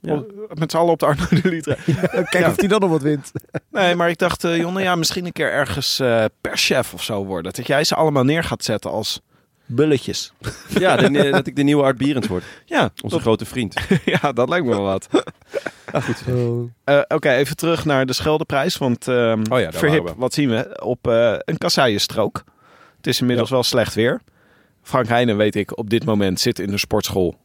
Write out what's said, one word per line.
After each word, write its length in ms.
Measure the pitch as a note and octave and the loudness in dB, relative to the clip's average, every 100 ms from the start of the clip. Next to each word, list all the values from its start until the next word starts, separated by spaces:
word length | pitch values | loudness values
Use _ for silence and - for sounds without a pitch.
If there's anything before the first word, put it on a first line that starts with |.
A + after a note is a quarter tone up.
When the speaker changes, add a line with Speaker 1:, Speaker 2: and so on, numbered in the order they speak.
Speaker 1:
Ja. 120 | E3+ D3+ | -4 -4
Speaker 2:
Op, 160 | A#2+ G2+ G#2+ D3+ | -4 -14 -14 -6
met 120 | D#3+ | -2
z'n 60 | E3 | 2
allen 140 | E3+ | 2
op 80 | E3 | 4
de 60 | D3 | 2
Arno 180 | C#3+ F3+ | 0 2
de 200 | E3+ F#3 | 2 2
Lee 120 | E3 | -2
trein. 160 | D3+ C3 - | -4 -4 0
Speaker 3:
<laughs> 0 | D#3+ F3+ | 0 0
Kijk 320 | - F3+ F3+ | 0 0 2
Speaker 2:
Ja. 60 | E3 | 2
Speaker 3:
of 60 | - | 2
die 120 | G3+ | 2
dan 100 | G#3 | 2
nog 100 | F#3+ | 2
wat 120 | D#3+ | 2
wint. 300 | C#3 D3 - - - - _ | 0 -2 -4 -14 -10 -12 _
Speaker 2:
Nee, 240 | B3+ F#3 F3 | 0 0 2
maar 140 | E3+ | 0
ik 80 | E3 | 2
dacht, 260 | F3+ - | 0 0
eh, 140 | F3+ E3+ | -2 0
Jonne, 240 | E3+ F#3 | -2 -2
ja, 140 | F#3+ F3 | 0 0
misschien 300 | D#3 - F3 | 0 -2 -6
een 60 | |
keer 200 | - D3 | -2 -2
ergens, 480 | C3+ C3+ G2 B2+ - | 0 -2 -2 -4 0
eh, 260 | C3 A#2 G#2+ _ | 2 2 2 _
perschef 520 | - - - C#3 - | -8 -2 0 0 -2
of 100 | F2 | -6
zo 220 | - G#2 G2 | -6 -6 -4
worden. 280 | F#2 E2+ | -6 -6
Dat 140 | F2+ B2 | -8 -2
jij 160 | C#3+ | 0
ze 120 | D#3+ - | 2 2
allemaal 280 | D#3 C#3+ | 2 4
neer 200 | B2+ D#3+ | 2 2
gaat 200 | D#3+ - | -2 -4
zetten 280 | - G#2+ - | -4 -4 -4
als... 300 | F2 G#2 - _ _ _ _ _ | -6 -6 -8 _ _ _ _ _
Bulletjes. 680 | A#2+ D#3 C#3 - F2+ - _ - - - | 0 2 2 -2 -8 -10 _ -14 -12 -4
Speaker 1:
Ja, 280 | - F#3 C3 | 0 2 4
de, 340 | C3 C#3+ C#3+ | 4 4 4
dat 160 | C#3 C3 | 2 0
ik 80 | C3 | 0
de 60 | |
nieuwe 200 | C#3+ D3 | 4 4
Art 140 | C3+ B2+ | 4 2
Bierens 300 | C3+ C3+ G#2+ | 0 0 -2
word. 160 | F2+ - - _ | -4 -6 -20 _
Speaker 2:
Ja, 160 | D#4+ B2+ - | 0 0 -2
Speaker 1:
Onze 140 | - E3 | -6 -2
Speaker 2:
dat 60 | |
Speaker 1:
grote 220 | A#2 A2 A2 | 2 0 0
vriend. 280 | B2+ G#2+ - - | -4 -4 -4 0
Speaker 2:
<laughs> 120 | F#3 - F3 | 0 2 0
Ja, 100 | D3 | 0
dat 180 | A#2 B2+ | 0 0
lijkt 160 | F3 C3+ | 0 0
me 60 | |
wel 120 | G#2+ | 0
wat. 240 | G2 F#2+ - - - - _ - - - - | 0 -2 0 -2 -2 -14 _ -10 -10 -14 -6
Speaker 1:
Ja, 60 | - | -4
goed. 240 | A#2+ A#2 - | -4 -6 -4
Speaker 3:
Oh. 420 | B2 A#2+ A#2+ A#2+ - | -2 -2 -2 -6 -8
Speaker 2:
Eh, 160 | - C#3+ - | 0 0 2
oké, 220 | D#3 D3+ | 0 2
even 240 | B2 C#3 D#3 | 2 0 -2
terug 300 | E3 E3 D3+ | -2 -2 0
naar 200 | C3+ C3 | 0 0
de 80 | |
Scheldeprijs. 640 | B2+ D#3 D#3 D#3+ C#3+ D#3 - | -2 0 -2 0 -2 -2 -2
Want, 300 | C3+ A#2 - | -2 -2 0
ehm, 320 | B2 A#2 A2 A2 | 0 2 0 0
Speaker 1:
Oh 80 | B2+ | 0
ja, 40 | |
daar 100 | F2 | 0
Speaker 2:
Verhip, 260 | D#2+ A#2+ D#3 | 0 2 2
Speaker 1:
waren 120 | E2+ E2 | 0 -4
we. 60 | |
Speaker 2:
wat 120 | B2 | -4
zien 160 | - C#3+ | 0 0
we? 320 | A2+ - - | 0 -4 -8
Op, 240 | G#2 B2 - | -6 -4 2
eh, 260 | A#2 A#2 F#2+ | 4 4 2
een 180 | - D#3+ | -4 -4
kasseienstrook. 840 | F3 E3+ C3 G2+ - - G#2 - - _ _ - - _ | -2 2 2 2 -2 -2 -2 -4 -16 _ _ -20 -20 _
Het 100 | - | -4
is 140 | A#2+ | 0
inmiddels 280 | B2 A#2+ A2+ | 0 0 2
Speaker 1:
Ja. 40 | B2+ | 0
Speaker 2:
wel 80 | |
slecht 300 | A#2+ B2+ G#2+ | 2 2 0
weer. 280 | - A#2 G3 _ _ _ _ _ _ | 2 0 0 _ _ _ _ _ _
Frank 260 | - C3 A2+ | -4 -2 2
Heijnen, 300 | A#2 B2 G#2 | 2 2 2
weet 180 | G#2+ G#2 | 2 2
ik, 220 | G2 - | -4 -6
op 120 | G#2+ | -2
dit 160 | A2+ - | 0 2
moment 340 | G#2+ G2 F#2 | 2 2 0
zit 200 | B2 A2 | -2 -2
in 100 | F#2+ | -4
de 60 | G2+ | -4
sportschool 580 | - A2 - F#2+ F2 - | -2 -2 -2 0 0 -2